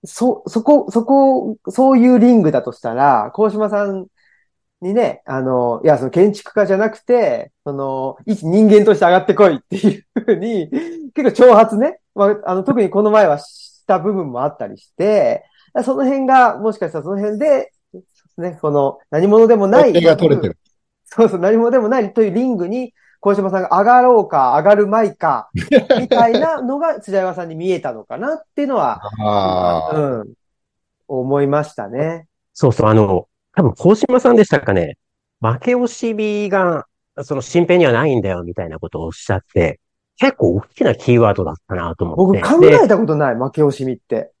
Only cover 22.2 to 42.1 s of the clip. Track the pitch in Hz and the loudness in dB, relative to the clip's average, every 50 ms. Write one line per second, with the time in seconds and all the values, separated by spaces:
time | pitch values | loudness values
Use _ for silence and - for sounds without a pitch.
22.2 | 220 202 175 214 254 262 247 190 175 175 214 247 254 240 _ _ _ _ _ _ | 0 0 0 -2 -2 -2 -4 -4 -4 -6 -6 -8 -8 -10 _ _ _ _ _ _
23.2 | - 202 202 196 190 190 180 190 185 - - 175 202 226 247 247 247 254 247 226 | -2 -2 0 0 -2 -2 -2 -4 -2 0 0 2 4 6 6 6 6 6 4 4
24.2 | 196 - - 147 135 123 120 147 156 196 208 202 208 202 202 226 226 202 - _ | 2 2 0 0 0 2 2 2 4 4 4 4 4 0 0 0 0 -2 -4 _
25.2 | - 160 139 117 107 _ _ - - - 285 254 208 - 277 226 254 - - 233 | -2 -2 -2 -2 -6 _ _ -10 -4 2 2 2 2 2 -2 -2 0 -2 0 2
26.2 | 233 233 226 214 302 330 320 277 254 240 269 285 320 330 302 208 - - 190 196 | 2 2 2 0 0 -2 -4 -4 -4 -6 -6 -4 -4 -4 -4 -6 -8 -4 -4 -4
27.2 | 185 185 175 165 175 165 160 160 170 190 185 165 - 139 120 110 104 _ 127 - | -4 -4 -6 -8 -12 -12 -12 -8 -4 -4 -4 -4 -4 -8 -10 -10 -14 _ -12 -10
28.2 | 208 277 320 320 - _ _ - 285 269 269 220 156 127 107 90 - 104 104 107 | -8 -8 -8 -10 -12 _ _ -6 -6 -4 -2 -2 -2 -2 -4 -2 -4 -4 -4 -2
29.2 | 107 107 104 101 95 92 92 90 90 87 87 82 78 - 156 156 147 139 127 113 | -4 0 0 0 0 0 0 0 0 0 0 -2 -2 -4 -4 -4 -4 -4 -4 -8
30.2 | 104 104 113 _ _ _ _ _ _ _ _ _ _ _ _ _ _ _ 143 131 | -10 -14 -18 _ _ _ _ _ _ _ _ _ _ _ _ _ _ _ -8 -6
31.2 | 127 131 139 143 143 139 143 147 147 151 - - 110 98 113 131 147 160 165 165 | -4 -2 -2 0 0 0 -2 -4 -4 -6 -10 -14 -14 -12 -8 -6 -6 -6 -8 -10
32.2 | 160 _ _ _ _ _ _ - - 135 117 - 113 107 107 110 107 98 95 90 | -16 _ _ _ _ _ _ 0 0 0 2 2 2 2 4 4 2 2 0 -4
33.2 | - _ _ _ _ _ _ - 180 135 - _ - 175 214 214 - - 247 254 | -4 _ _ _ _ _ _ 0 0 0 -2 _ 2 2 2 2 2 0 0 2
34.2 | - 262 240 226 202 - - 139 135 - 101 92 85 76 71 _ _ _ _ _ | 2 4 4 4 4 2 2 -2 -2 -2 -2 -2 -2 -4 -8 _ _ _ _ _
35.2 | _ _ _ _ - 113 117 123 - 240 247 247 247 233 - - - 226 226 208 | _ _ _ _ -4 -2 -2 -2 -2 -2 -2 -2 -2 -4 -6 -6 -8 -6 -6 -4
36.2 | 214 214 208 208 208 202 185 196 190 175 170 143 - _ _ _ _ _ _ - | -4 -4 -4 -4 -4 -4 -2 -2 -2 -2 -4 -4 -8 _ _ _ _ _ _ -16
37.2 | 139 - 151 135 120 - - 175 175 170 175 175 170 139 120 113 139 156 135 120 | -10 -8 -8 -8 -8 -2 -2 -2 2 2 2 4 4 4 2 2 0 0 -2 -2
38.2 | 95 98 92 87 87 87 87 - 92 82 78 80 - 82 - - 82 82 - - | -2 -4 -6 -6 -8 -10 -10 -10 -10 -10 -12 -12 -14 -12 -10 -10 -10 -10 -12 -14
39.2 | - - 101 95 - _ _ 98 85 78 71 _ _ _ _ _ _ _ _ _ | -6 -6 -6 -6 -6 _ _ -2 -2 -2 -4 _ _ _ _ _ _ _ _ _
40.2 | - 277 262 _ 160 90 85 101 - _ _ - 262 180 110 - - - 123 120 | -2 -2 0 _ -2 0 0 -2 -6 _ _ -2 0 0 0 -2 0 0 2 2
41.2 | 117 107 101 - 92 78 80 85 _ _ 98 90 85 85 85 _ 95 87 | 4 2 0 -2 -6 -8 -8 -14 _ _ -10 -8 -8 -10 -8 _ -8 -6